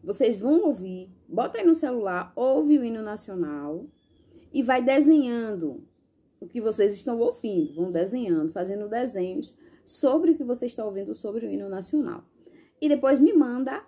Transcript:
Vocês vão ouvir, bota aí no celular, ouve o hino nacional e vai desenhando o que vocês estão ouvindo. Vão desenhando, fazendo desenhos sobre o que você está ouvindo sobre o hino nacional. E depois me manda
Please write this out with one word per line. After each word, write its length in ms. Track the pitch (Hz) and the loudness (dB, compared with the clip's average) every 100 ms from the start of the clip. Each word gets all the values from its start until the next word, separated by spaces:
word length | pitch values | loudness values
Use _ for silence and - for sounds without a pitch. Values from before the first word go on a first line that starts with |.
Vocês 340 | 160 208 233 208 | -8 0 0 0
vão 280 | 226 311 | 2 2
ouvir, 460 | 381 220 185 185 185 - _ | 2 -2 -6 -12 -14 -20 _
bota 300 | 165 247 466 | -4 -4 2
aí 80 | 381 | 4
no 80 | |
celular, 580 | 330 294 247 196 180 - - | 4 2 -2 -2 -4 -6 -2
ouve 420 | 254 269 302 294 | 0 2 4 4
o 60 | |
hino 180 | 240 226 | 2 -6
nacional 840 | 214 214 - 190 156 147 147 160 262 _ _ _ _ - _ | -8 -10 -10 -6 -4 -6 -8 -10 -12 _ _ _ _ -20 _
e 100 | - | -4
vai 200 | 240 254 | 0 2
desenhando 1040 | 247 269 294 311 254 240 220 202 160 120 - _ _ _ _ _ | 4 4 6 6 4 -2 -4 -4 -6 -8 -18 _ _ _ _ _
o 60 | 175 | -10
que 140 | 247 | -4
vocês 340 | 220 214 208 | -4 2 2
estão 240 | 202 - 233 | 2 -4 0
ouvindo. 560 | 240 240 226 190 151 | 0 -2 -4 -2 -2
Vão 180 | 151 180 | -2 -2
desenhando, 600 | 170 185 247 220 160 156 | 0 -2 -2 0 0 0
fazendo 360 | 185 185 202 208 | -4 -6 -6 -4
desenhos 680 | 226 247 196 180 190 - _ - _ | -4 -4 -4 -6 -6 -10 _ -20 _
sobre 460 | _ - 269 294 359 | _ -2 2 2 2
o 60 | 320 | 2
que 80 | |
você 220 | 247 240 247 | 0 -4 -6
está 180 | - | -6
ouvindo 300 | 214 196 202 | -8 -8 -8
sobre 320 | 220 214 220 226 | -10 -8 -8 -6
o 40 | |
hino 180 | 196 196 | -8 -8
nacional. 560 | 190 190 302 262 - _ _ - - _ _ | -10 -4 -2 -2 -8 _ _ -20 -20 _ _
E 80 | 302 | 0
depois 300 | 285 262 269 | 2 4 6
me 140 | 311 | 6
manda 520 | 392 254 247 262 311 | 6 2 0 -4 -6